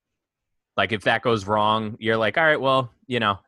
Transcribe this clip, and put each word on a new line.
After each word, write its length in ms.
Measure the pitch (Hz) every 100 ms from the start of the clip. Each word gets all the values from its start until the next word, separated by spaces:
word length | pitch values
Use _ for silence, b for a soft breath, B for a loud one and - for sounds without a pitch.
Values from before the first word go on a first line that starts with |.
| _ _ _ _ _ _ _ -
like, 160 | 98
if 100 | 107
that 200 | 131 113
goes 240 | 131 113 95
wrong, 500 | 107 107 110 107 107
you're 160 | 110 113
like, 200 | 107 131
"All 80 |
right, 160 | 160 147
well, 320 | 131 131 127 - -
you 140 | 123
know, 180 | 107 98